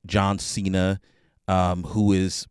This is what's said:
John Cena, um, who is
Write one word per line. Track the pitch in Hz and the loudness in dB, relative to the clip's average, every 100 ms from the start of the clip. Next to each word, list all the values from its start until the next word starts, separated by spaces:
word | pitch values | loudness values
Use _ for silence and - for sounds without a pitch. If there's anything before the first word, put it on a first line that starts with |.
John | - 104 98 101 | -2 0 2 0
Cena, | - - 95 95 92 95 - _ _ _ - | -4 -4 -2 0 0 -2 -8 _ _ _ -2
um, | 92 90 90 | 0 2 -2
who | 87 107 104 | -4 0 2
is | 95 92 - - | 4 0 -4 -10